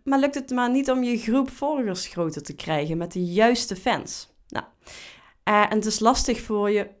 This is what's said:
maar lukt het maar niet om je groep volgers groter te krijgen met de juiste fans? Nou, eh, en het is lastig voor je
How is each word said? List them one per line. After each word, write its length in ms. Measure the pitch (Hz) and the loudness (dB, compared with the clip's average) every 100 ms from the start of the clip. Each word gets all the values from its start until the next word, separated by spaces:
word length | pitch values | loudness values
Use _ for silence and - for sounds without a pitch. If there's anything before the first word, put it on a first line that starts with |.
maar 140 | 269 269 | 0 2
lukt 160 | 285 | 2
het 160 | 285 262 | 0 -2
maar 200 | 247 240 | 0 2
niet 200 | 262 277 | 2 2
om 120 | 254 | 0
je 160 | 247 226 | 0 0
groep 320 | 220 262 262 | 2 2 0
volgers 560 | - 285 294 220 180 - | -2 -2 -2 -2 -4 -6
groter 360 | 175 165 156 | -4 -4 -4
te 120 | - | -10
krijgen 420 | - 160 156 151 165 | -10 -4 -2 -2 -4
met 160 | 170 | -4
de 120 | 180 | -4
juiste 520 | 175 185 233 240 - 185 | -2 4 4 4 -2 -4
fans? 560 | 247 170 - - - _ - | -2 -2 -4 -12 -16 _ -10
Nou, 160 | - - _ - - - - - _ | -10 -10 _ -20 -20 -20 -20 -20 _
eh, 200 | - 208 | 2 4
en 140 | 208 214 | 4 2
het 100 | 214 | 0
is 120 | - | 2
lastig 420 | 220 - - 151 | 2 2 0 -2
voor 300 | - 208 202 | -2 0 2
je 200 | 208 202 - | 0 -2 -8